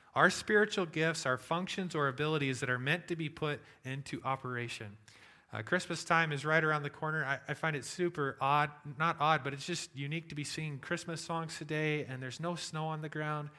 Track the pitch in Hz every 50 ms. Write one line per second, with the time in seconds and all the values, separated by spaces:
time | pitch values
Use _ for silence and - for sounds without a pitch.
0 | - - - 131 151 185 185 - - - 214 208 214 208 - 208 180 160 151 156
1 | 160 165 156 156 - 139 127 123 - - 165 175 185 175 - - 190 170 - 156
2 | 143 139 127 131 147 156 156 151 139 135 131 117 143 127 127 123 127 139 165 180
3 | 170 - 175 160 165 147 - - 165 151 147 147 151 - - _ _ 131 131 139
4 | 139 - - - - 131 135 131 - 127 127 120 120 117 - - 113 104 101 -
5 | - - - - - - - - _ _ - 110 110 - 175 180 - - 170 156
6 | - - 180 165 165 156 147 135 139 151 156 160 160 156 156 151 143 143 - -
7 | - 151 156 156 143 131 139 131 - - 147 - - 160 151 139 120 - - -
8 | 175 175 170 156 143 135 - - 143 135 143 147 147 147 147 - - 147 135 127
9 | 160 170 160 - 147 156 160 147 127 139 139 139 139 - 175 160 - - - 131
10 | 143 143 156 165 160 165 160 147 147 - - - 156 151 143 135 - - 175 170
11 | - - 165 156 - - 170 165 165 156 - - 160 147 156 151 156 156 151 151
12 | 127 110 131 127 131 127 123 - 156 175 175 160 - - - 156 156 160 156 156
13 | 156 156 - 156 151 151 151 151 147 147 -